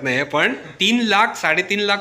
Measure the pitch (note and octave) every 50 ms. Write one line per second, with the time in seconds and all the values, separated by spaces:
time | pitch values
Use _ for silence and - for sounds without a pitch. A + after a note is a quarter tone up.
0 | C#3 C3 B2 C3 D3 C#3+ D3 D3+ F3 A3+ C4+ - - - - - F#3 G#3 A#3 B3
1 | A#3 G#3+ G3 G3+ A3+ A3+ - - - D#3+ D#3 F3 F3+ F#3 G3+ G3+ G#3 G3+ G3+ G3+